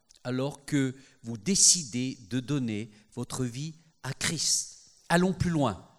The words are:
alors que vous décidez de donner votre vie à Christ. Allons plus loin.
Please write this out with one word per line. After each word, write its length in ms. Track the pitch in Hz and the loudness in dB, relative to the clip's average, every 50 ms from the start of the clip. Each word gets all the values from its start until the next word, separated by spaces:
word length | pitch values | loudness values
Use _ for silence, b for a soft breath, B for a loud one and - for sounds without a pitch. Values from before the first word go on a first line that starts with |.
| _ _ - - - | _ _ -20 -10 -6
alors 400 | 127 127 127 135 143 143 - - | -4 -2 -2 -2 -4 -6 -10 -6
que 300 | - 147 143 135 131 127 B B B B B - | 0 2 2 2 2 -2 B B B B B -10
vous 160 | 117 117 104 | -10 -10 -6
décidez 800 | 98 185 196 - - - - 180 156 113 - 120 127 131 - - 117 90 | -2 0 4 6 6 6 6 4 2 -4 -4 -4 -4 -4 -6 -10 -10 -4
de 120 | 120 131 | -4 -4
donner 500 | 123 135 147 143 123 113 107 104 113 110 B B B B - | -2 0 -2 0 0 -2 -2 -4 -6 -8 B B B B -10
votre 300 | 120 120 - - - 127 | -10 -8 -6 -4 -4 -4
vie 300 | 120 113 131 151 160 156 b b b b _ - | -4 -4 -6 -8 -8 -10 b b b b _ -10
à 100 | 131 143 | -10 -6
Christ. 580 | - - 160 170 143 - - - - - - - - - - - _ _ - | -4 -4 -4 -2 -2 0 0 0 0 -2 -6 -12 -20 -20 -20 -20 _ _ 2
Allons 240 | 170 175 180 190 180 | 2 4 4 2 2
plus 180 | - - 175 | 0 0 0
loin. 360 | 165 151 135 117 95 - - - _ | 2 2 2 2 0 -4 -10 -18 _